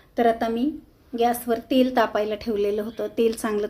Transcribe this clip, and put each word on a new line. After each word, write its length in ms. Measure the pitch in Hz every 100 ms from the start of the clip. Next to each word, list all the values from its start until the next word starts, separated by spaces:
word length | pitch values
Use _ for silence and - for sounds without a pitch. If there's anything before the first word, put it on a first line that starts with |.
| _ -
तर 80 | 233
आता 220 | 226 233
मी 300 | 233 285 302 - _ _ 233
गॅसवर 400 | 233 233 240 226
तेल 380 | - 262 254 254
तापायला 380 | 214 214 214
ठेवलेलं 480 | 208 240 208 202 208
होतं, 240 | 220 226 214 233
तेल 140 | 226
चांगलं 340 | 220 220 208